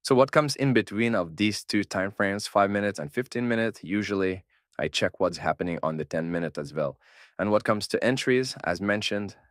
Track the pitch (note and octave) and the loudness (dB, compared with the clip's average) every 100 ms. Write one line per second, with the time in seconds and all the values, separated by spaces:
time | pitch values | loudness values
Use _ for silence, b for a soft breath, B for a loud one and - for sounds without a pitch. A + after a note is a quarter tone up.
0 | - C3 C3+ D#3 D3 - C#3 A2+ G#2 G#2 | 4 4 6 4 2 0 4 4 2 -2
1 | A#2 A2 E2+ D#2 G#2+ G2+ - G#2 F#2+ F#2+ | 0 0 -2 0 0 0 -2 -2 0 -2
2 | F#2+ - G2 G2+ - G2+ G2 G2+ G2+ F#2+ | -4 0 0 0 0 2 4 2 0 -2
3 | D2+ - B2+ A#2+ A#2+ A2+ A2+ - E2 G2+ | -6 -6 -4 -4 0 0 0 -4 -4 -2
4 | G2+ G2 F#2+ F#2 _ _ _ - C#2 - | 0 0 0 -2 _ _ _ -6 -4 0
5 | F#2 - F2+ E2+ D#2+ D2+ F2+ E2+ D#2+ D#2+ | -2 0 -2 0 -2 -2 -2 -2 -2 -4
6 | D2 E2 E2 E2+ E2 - C#2+ D2 C#2+ - | -4 -4 -2 -2 -4 -6 -6 -4 -4 -6
7 | b b b - G2+ G#2 - G#2+ - - | b b b -4 2 2 2 -2 0 0
8 | A2+ C3+ - B2+ C3 - - F2 G2+ G#2 | 2 2 2 0 0 -6 -4 -2 0 0
9 | - G2+ G2+ - _ | -2 -4 -6 -12 _